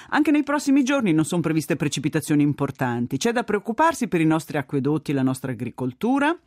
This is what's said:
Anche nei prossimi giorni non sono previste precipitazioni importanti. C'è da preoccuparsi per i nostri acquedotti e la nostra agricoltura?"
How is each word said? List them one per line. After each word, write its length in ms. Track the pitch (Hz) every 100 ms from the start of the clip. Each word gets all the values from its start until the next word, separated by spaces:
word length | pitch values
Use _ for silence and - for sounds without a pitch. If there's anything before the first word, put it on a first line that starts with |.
| -
Anche 240 | 262 311
nei 100 | 294
prossimi 400 | 294 285 - 277
giorni 300 | 247 277 214
non 120 | 156
sono 180 | 151 180
previste 340 | 156 160 - 165
precipitazioni 680 | 156 147 147 156 - 147
importanti. 760 | 147 139 139 - 127 120 120 139
C'è 120 | 233
da 140 | 240
preoccuparsi 640 | - 208 - 220 320 - 214
per 120 | 175
i 60 | 160
nostri 320 | 156 - 151
acquedotti 540 | 139 143 131 151 147
e 20 |
la 80 | 139
nostra 300 | 131 131 143
agricoltura?" 840 | 110 120 - 131 - 220 277 285 349